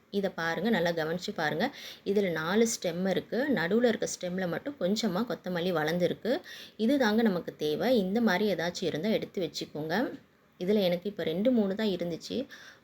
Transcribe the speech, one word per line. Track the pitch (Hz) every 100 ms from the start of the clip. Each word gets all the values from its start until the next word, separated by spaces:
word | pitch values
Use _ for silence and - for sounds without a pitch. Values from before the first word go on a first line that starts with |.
| _
இதை | 202 190
பாருங்க, | 180 165 165 208
நல்லா | 196 165
கவனிச்சு | 165 156 175 -
பாருங்க. | 196 151 151 254 - - - -
இதுல | 202 196
நாலு | 156 160 208 226
ஸ்டெம் | - 185 170 190
இருக்கு. | 160 - 214 302 202
நடுவுல | 165 220 240
இருக்க | 220 170
ஸ்டெம்ல | - 180 180 185
மட்டும் | 160 - 285
கொஞ்சமா | 180 220 220 175
கொத்தமல்லி | 247 170 185 175 180
வளர்ந்துருக்கு. | 165 151 175 175 - 214 320 - - - -
இது | 226 285
தாங்க | 220 220
நமக்கு | 226 175 - -
தேவை. | 151 151 202 254
இந்த | 185 214
மாதிரி | 226 233 214
ஏதாச்சும் | 165 170 175 170
இருந்தா | 151 202 180
எடுத்து | - -
வச்சுக்கோங்க. | 160 - 160 151 156 185 320 - - _ _ -
இதுல | 180 214
எனக்கு | 185 175 208
இப்ப | 202
ரெண்டு, | 160 170 233
மூணு | 240 196
தான் | 196 220 180
இருந்துச்சு. | 175 160 - 196 285 - - -